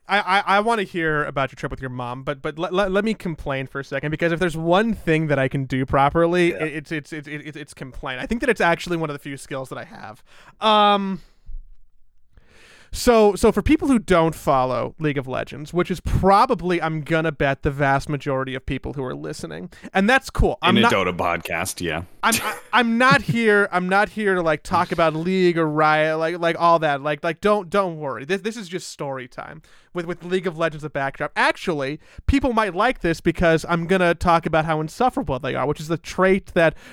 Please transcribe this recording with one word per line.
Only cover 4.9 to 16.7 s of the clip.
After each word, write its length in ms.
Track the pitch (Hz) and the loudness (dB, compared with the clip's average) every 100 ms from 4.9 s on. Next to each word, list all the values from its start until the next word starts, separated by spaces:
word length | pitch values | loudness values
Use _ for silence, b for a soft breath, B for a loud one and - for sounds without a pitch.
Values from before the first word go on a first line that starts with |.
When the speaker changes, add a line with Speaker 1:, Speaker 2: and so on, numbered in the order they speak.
Speaker 1:
thing 340 | 202 - 160 160 | -2 0 0 2
that 120 | 139 | 0
I 80 | 131 | 0
can 160 | 139 | -2
do 220 | 131 131 135 | -4 -4 0
properly, 640 | 143 139 165 170 180 170 | 2 4 4 2 2 0
Speaker 2:
Yeah. 160 | 156 156 | 0 -6
Speaker 1:
it, 260 | 151 139 | -8 -8
it's, 0 | |
it's, 220 | 160 143 | -10 -8
it's, 140 | 156 143 | -12 -12
it's, 260 | 147 147 151 | -12 -12 -14
it's 160 | 147 | -16
complain. 460 | - 135 - 143 127 | -16 -16 -12 -10 -8
I 60 | 262 | -4
think 160 | 233 | -2
that 80 | 277 | 0
it's 100 | 208 | 2
actually 380 | 175 170 - 170 | 2 2 -2 -4
one 120 | 151 | -4
of 40 | |
the 60 | 143 | -8
few 180 | 147 139 | -12 -14
skills 320 | - 135 135 | -10 -10 -8
that 80 | 131 | -12
I 80 | 107 | -14
have. 380 | 110 107 107 B B B - | -16 -18 -18 B B B -2
Um, 640 | 220 214 208 202 196 190 b b b - - - - - - - - b b b b b b | 4 6 6 4 0 -6 b b b -12 -12 -20 -20 -20 -20 -20 -20 b b b b b b
so, 420 | - 247 226 208 180 | -2 4 6 6 4
so 180 | 226 | 2
for 80 | 202 | 4
people 260 | - 311 302 | 2 2 4
who 120 | 185 | 2
don't 360 | - 175 165 - | 4 4 4 0
follow 600 | - 135 127 120 123 - | 2 2 2 -2 -4 -4
League 180 | 156 139 | -2 -2
of 80 | 127 | -4
Legends, 480 | 120 - - 151 | -6 -8 -10 -4
which 160 | 170 175 | -2 -2
is 120 | 185 | -4
probably, 800 | - - 190 196 247 196 175 | 0 2 6 6 6 2 0